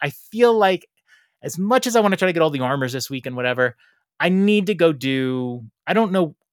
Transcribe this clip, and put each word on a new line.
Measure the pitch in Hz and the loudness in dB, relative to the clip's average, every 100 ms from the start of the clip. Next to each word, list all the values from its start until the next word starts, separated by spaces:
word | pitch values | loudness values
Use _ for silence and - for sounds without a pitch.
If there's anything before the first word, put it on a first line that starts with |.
I | 147 | -8
feel | - - 214 240 | -10 -10 2 4
like | 226 196 180 - _ _ _ _ _ | 4 2 0 -6 _ _ _ _ _
as | 139 160 | -12 -6
much | 196 254 254 | 0 0 2
as | 226 | 2
I | |
wanna | 208 190 | 2 2
try | 185 | 0
to | |
get | 170 | 2
all | 160 | 0
the | 143 | 0
armors | 127 143 131 | -2 -2 -4
this | 127 - | -6 -8
week | 135 131 | -10 -8
and | 123 | -4
whatever, | 123 123 123 - _ _ _ - | -2 0 -2 -2 _ _ _ -4
I | 165 | 0
need | 185 202 208 190 | 2 2 2 0
to | 180 | 2
go | 165 | 2
do, | 143 131 135 131 127 127 123 110 _ - | 0 -2 -2 -2 -4 -6 -8 -14 _ -4
I | |
don't | 190 226 | 0 0
know | 190 165 - _ | 0 -2 -6 _